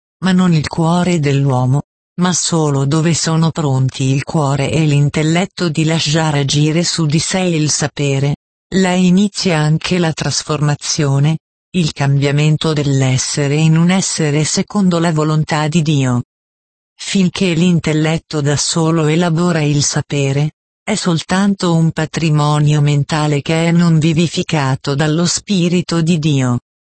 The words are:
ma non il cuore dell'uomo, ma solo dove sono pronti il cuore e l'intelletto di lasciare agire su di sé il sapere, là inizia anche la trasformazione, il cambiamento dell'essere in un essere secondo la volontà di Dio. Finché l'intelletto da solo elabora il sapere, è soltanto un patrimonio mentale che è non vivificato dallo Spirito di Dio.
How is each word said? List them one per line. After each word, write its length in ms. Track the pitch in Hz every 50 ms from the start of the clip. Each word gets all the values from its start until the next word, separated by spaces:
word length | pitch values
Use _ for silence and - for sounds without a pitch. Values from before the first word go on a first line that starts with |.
| _ _ _ _ 170
ma 80 | 185 185
non 200 | 185 185 180 165
il 140 | 156 139
cuore 540 | - - - 165 160 170 180 175 180 175 170
dell'uomo, 640 | 143 143 139 139 139 139 127 123 127 127 131 143 - _ _ _ _ _ _ -
ma 120 | 180 180 175
solo 520 | - - - 175 165 156 147 143 135 139
dove 280 | 139 156 160 151 170 160
sono 380 | - - 170 160 160 165 160 -
pronti 500 | - 156 143 131 131 131 131 - - 135
il 220 | 131 135 143 135
cuore 440 | - - 165 147 135 139 139 139 -
e 160 | 110 156 160
l'intelletto 840 | 151 143 143 143 143 - 156 151 156 165 175 196 185 - - 180 175
di 160 | 147 165 160
lasciare 560 | 156 160 165 - 151 147 165 160 156 151 143
agire 420 | 139 135 - 147 151 156 156 170 175
su 240 | - - - 165
di 140 | 151 143 165
sé 180 | - - - 190
il 320 | 185 180 170 156 151 147
sapere, 640 | - - 160 139 - - 147 143 135 135 139 143 147 - _ _ _ _ _ _ -
là 200 | 190 190 180 180
inizia 640 | 185 185 180 175 190 208 202 - - - 190 170 151
anche 420 | 151 151 156 156 - - 180 180
la 120 | 175 160 151
trasformazione, 1300 | - - 147 139 - - - 156 143 147 147 147 - - - - - 151 139 135 139 143 151 160 156 - _ _ _ _ _ -
il 180 | 185 165 156 -
cambiamento 800 | - 143 139 139 139 139 143 139 147 151 156 151 147 - 160 156
dell'essere 800 | 147 143 147 139 139 135 131 131 131 - - - 151 143 139 143
in 240 | 151 160 160 160 160
un 120 | 170 175
essere 540 | 185 190 175 - - - 165 147 143 151 151
secondo 540 | - - 196 185 - - 208 196 180 170 165
la 120 | 165 175
volontà 580 | 165 151 151 156 156 156 151 - 165 151 151 156
di 120 | 151 175
Dio. 420 | 151 156 156 139 135 127 123 123 123 - _ _ _ _ _ _ _ _ _ _ _ _ _
Finché 600 | - - - - 202 185 175 - - 190 180 170
l'intelletto 880 | 156 170 180 175 160 - 160 151 156 156 156 165 165 - _ - 151 143
da 160 | 143 143 135
solo 480 | - - - 170 160 160 165 165 156
elabora 560 | 151 156 165 180 175 160 160 175 180 170 160 151
il 200 | 147 147 147 143
sapere, 720 | - - 151 - - - 143 139 135 135 139 151 156 - _ _ _ _ _ _
è 120 | - 214
soltanto 800 | - - 196 165 156 - - 180 190 202 202 196 - - 175 165
un 180 | 165 165 160
patrimonio 920 | - - 160 - - - 165 165 151 151 147 147 151 151 147 147 151 151 147
mentale 580 | 147 147 147 139 - 165 151 151 151 147 143
che 280 | - - 160 160 165 170
è 40 | 170
non 260 | 170 175 170 165 160
vivificato 960 | 147 165 165 151 175 151 - - 180 - - 156 139 131 135 - - - 139
dallo 300 | 127 160 151 151 165 175
Spirito 760 | 170 - - - - 208 185 170 175 175 180 160 - 165 170 160
di 160 | 156 180 160
Dio. 400 | 147 160 143 139 131 127 120 120 - _ _ _ _